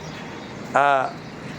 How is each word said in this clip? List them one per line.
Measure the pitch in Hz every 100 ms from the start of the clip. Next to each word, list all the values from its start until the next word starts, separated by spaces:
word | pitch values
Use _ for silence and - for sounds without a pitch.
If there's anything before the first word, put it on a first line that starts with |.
| - - - - - - - 131
આ | 143 135 127 - - - -